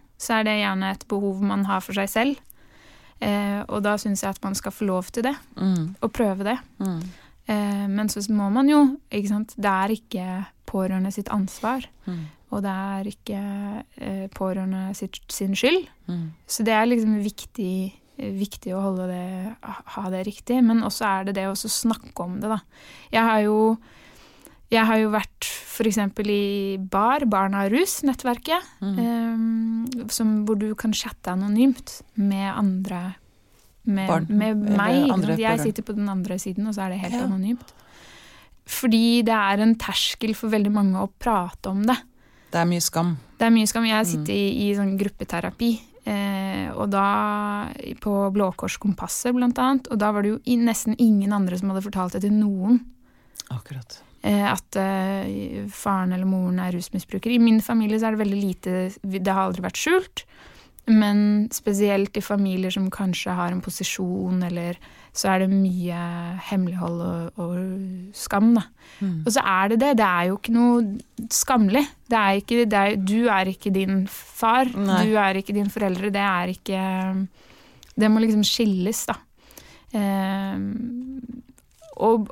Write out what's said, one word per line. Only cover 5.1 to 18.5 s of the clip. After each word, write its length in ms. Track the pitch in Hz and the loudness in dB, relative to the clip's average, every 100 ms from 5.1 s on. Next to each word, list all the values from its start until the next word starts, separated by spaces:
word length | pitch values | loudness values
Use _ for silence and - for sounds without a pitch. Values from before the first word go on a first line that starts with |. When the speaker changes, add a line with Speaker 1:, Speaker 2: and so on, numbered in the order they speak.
Speaker 1:
til 120 | 233 | -2
det, 120 | 240 285 - - | -2 -4 -10 -4
Speaker 2:
Mm. 400 | 190 180 160 196 | 0 0 -2 -4
Speaker 1:
og 100 | 226 | -6
prøve 320 | - 214 190 | 0 0 0
det. 140 | 202 247 - - | -2 -4 -6 -6
Speaker 2:
Mm. 220 | 196 165 180 - - _ - | -4 -4 -8 -14 -20 _ -4
Speaker 1:
Eh, 400 | 208 202 202 202 | -2 0 -2 -2
men 200 | 196 214 | -2 -2
så 100 | 214 202 | -4 -2
må 220 | 208 196 | 0 2
man 160 | 226 269 | 4 6
jo, 300 | 294 277 277 - | 6 6 2 -6
ikke 180 | 208 202 | -4 -2
sant, 240 | 208 214 - | -2 -4 -4
det 100 | 202 | 0
er 180 | 190 196 | 2 0
ikke 560 | 220 - 185 185 185 196 _ - | -2 -4 -8 -6 -6 -8 _ -8
pårørende 440 | 196 185 190 190 | -4 -2 -2 -2
sitt 160 | 196 196 | -4 -4
ansvar, 560 | 214 190 - 220 262 - _ - | -2 -2 -4 -4 -4 -6 _ -10
Speaker 2:
Mm. 200 | 175 151 - - | -8 -10 -16 -10
Speaker 1:
og 100 | 208 | -6
det 80 | 196 | -4
er 320 | 190 196 196 | -4 -6 -6
ikke, 800 | 202 - - 202 202 202 202 214 - - | -8 -10 -10 -8 -6 -8 -8 -10 -14 -14
eh, 300 | - 196 196 | -10 -8 -10
pårørende 680 | - 190 185 190 190 190 190 | -6 -6 -4 -4 -4 -6 -8
sitt, 240 | 190 - - | -10 -12 -12
sin 240 | - 196 | -6 -2
skyld. 340 | 196 254 359 - _ - | 0 2 0 -2 _ -10
Speaker 2:
Mm. 220 | 175 160 160 - | -8 -8 -12 -10
Speaker 1:
Så 160 | - 220 | -2 2
det 80 | |
er 120 | 220 233 | 4 4
liksom 380 | 240 220 208 | 4 2 2
viktig, 680 | 202 - - - 185 185 190 - _ - | -2 -6 -16 -8 -4 -2 -4 -8 _ -12
viktig 560 | 202 196 202 | -8 -4 -6